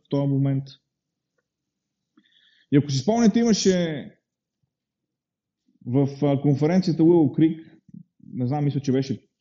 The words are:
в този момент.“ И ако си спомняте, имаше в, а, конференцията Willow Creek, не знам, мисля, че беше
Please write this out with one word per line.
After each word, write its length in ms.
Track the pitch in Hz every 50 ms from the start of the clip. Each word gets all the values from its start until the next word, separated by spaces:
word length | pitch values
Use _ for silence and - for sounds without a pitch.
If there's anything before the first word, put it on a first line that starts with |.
| _
в 40 | _
този 200 | 143 139 143 143
момент.“ 400 | 139 135 139 139 139 135 139 - - _ _ _ _ _ _ _ _ _ _ _ _ _ _ _ _ _ _ _ _ _ _ _ _ _ _ _ _ _ _ _ _ _ _ _ _ _ _ _
И 40 | 139
ако 140 | 143 - 143
си 80 | 135 131
спомняте, 400 | - 202 220 233 233 208 - 233
имаше 720 | 233 233 202 - - 190 185 180 175 160 156 131 - - - _ _ _ _ _ _ _ _ _ _ _ _ _ _ _ _ _ _ _ _ _ _ _ _ _ _ _ _ _ _ _ _ _ -
в, 220 | 123 120 139 139 135 139 -
а, 200 | 147 143 139 135
конференцията 600 | - 147 139 127 147 156 180 190 - 180 151 156
Willow 360 | 160 165 175 170 156 135 - -
Creek, 320 | 160 160 160 - - - - _ _ _ - - - _ _ _ - - -
не 100 | 127 123
знам, 180 | 123 143 147 147
мисля, 160 | 143 127 139
че 120 | - 135
беше 360 | 123 135 135 - 104 - _ _ _ _